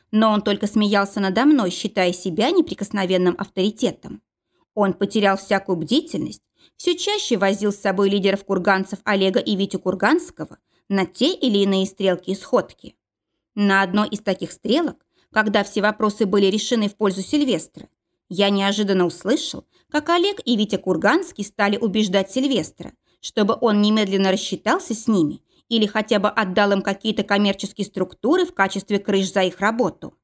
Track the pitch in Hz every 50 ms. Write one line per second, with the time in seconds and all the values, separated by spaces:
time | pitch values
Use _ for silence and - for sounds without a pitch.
0 | _ _ - 214 226 220 214 208 - 214 202 196 214 208 - 220 208 202 208 202
1 | 202 202 - 214 196 190 180 220 262 294 311 262 202 180 180 - - 220 - 208
2 | 185 180 180 - - 190 165 170 214 285 392 370 - - - - 202 - - 202
3 | 190 175 185 180 180 175 175 - - - - 190 185 214 208 - 247 208 - -
4 | - - - 208 _ _ _ _ _ _ _ _ _ _ - 214 202 190 170 -
5 | 202 196 - 220 202 196 190 196 - - 202 190 - - 185 165 160 147 233 311
6 | - - - - 156 143 - - _ _ _ _ _ _ _ - - 349 349 349
7 | - 403 415 415 - - 240 185 196 196 208 190 214 208 202 - - 202 185 190
8 | 202 196 202 202 185 196 196 196 - - 196 185 175 214 190 190 190 - 202 -
9 | - - 202 196 190 190 190 240 - - 208 185 196 196 - 185 - 185 196 185
10 | 196 226 302 339 339 - - - 156 - - - _ _ _ _ _ - 202 196
11 | 185 - - - 247 330 370 - 294 247 202 202 196 196 190 190 190 196 - -
12 | 196 185 180 180 - 185 196 - - - - 208 - - - _ - - - _
13 | _ _ _ _ _ _ _ _ _ _ - 208 208 196 196 196 196 180 185 208
14 | 208 - 214 202 - 202 185 - 170 - - - - - 240 320 339 269 - _
15 | _ _ _ _ _ _ - 220 208 214 202 208 202 - - 208 190 214 214 -
16 | 220 214 208 - 220 185 208 202 196 190 202 214 - - 247 226 208 202 - -
17 | 214 196 185 196 185 - 302 294 285 254 214 214 - - - - - - _ _
18 | _ _ _ _ _ - 180 175 202 202 202 196 196 202 196 208 208 196 196 185
19 | 180 170 - - - 196 269 - - - - - - _ _ _ _ _ - 302
20 | 294 - 339 349 359 403 403 - - - 240 202 214 214 202 - - 185 180 160
21 | 175 208 269 381 359 - - - 196 - - - 202 202 208 196 233 208 185 214
22 | 214 185 180 196 190 - - 254 262 277 269 190 156 - - - - - - _
23 | _ _ _ _ - - - 220 208 202 220 - 240 226 208 208 208 208 214 220
24 | 208 190 196 196 196 190 185 190 - - 185 - - 214 285 392 - - 220 214
25 | - 233 220 185 156 147 151 - _ _ _ _ _ - 233 226 214 202 - 214
26 | 214 - 220 202 190 - - - 208 185 180 214 202 202 202 196 190 196 196 -
27 | - 220 214 - 190 - 202 202 208 202 196 - - - - - 196 - - 185
28 | 185 180 - - - 240 330 370 359 349 - - 196 190 - 196 - - 208 196
29 | 202 - 196 196 190 185 - 202 185 180 - - 196 214 226 233 240 160 - _
30 | - - - _